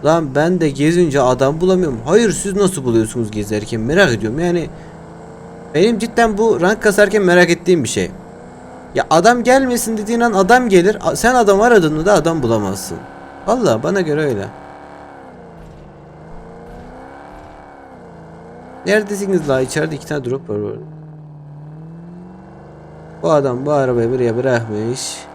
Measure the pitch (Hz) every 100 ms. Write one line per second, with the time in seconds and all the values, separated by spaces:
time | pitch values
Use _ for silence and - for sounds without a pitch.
0 | 143 165 151 131 160 185 160 135 147 175
1 | 175 139 127 127 135 156 185 185 175 117
2 | 117 202 226 160 196 196 190 185 127 113
3 | 107 123 107 107 101 107 107 117 113 165
4 | 185 113 107 131 175 175 156 - - -
5 | - - - - - - - 147 208 226
6 | 226 - 233 202 226 131 175 220 214 196
7 | 208 208 185 175 175 170 175 175 117 -
8 | 87 - - - - - - - - -
9 | - 160 185 240 240 262 262 240 233 220
10 | 208 233 233 196 190 247 247 190 175 214
11 | 165 - 226 254 208 196 233 226 156 151
12 | 170 202 156 165 120 113 101 95 - 82
13 | - - - - - 240 202 113 147 190
14 | 165 147 151 107 98 95 - 147 71 73
15 | 73 69 67 - - - - - - -
16 | - - - - - - - 87 87 -
17 | 67 71 71 78 82 73 73 71 - -
18 | - - - - - - - - - 208
19 | 202 202 196 185 151 131 131 - 156 147
20 | - 151 123 131 - 104 104 107 - -
21 | - - - - 147 147 151 156 160 165
22 | 170 175 180 185 - - - - - -
23 | - - - 151 139 123 143 147 131 120
24 | 117 127 120 113 131 120 113 107 113 127
25 | - - -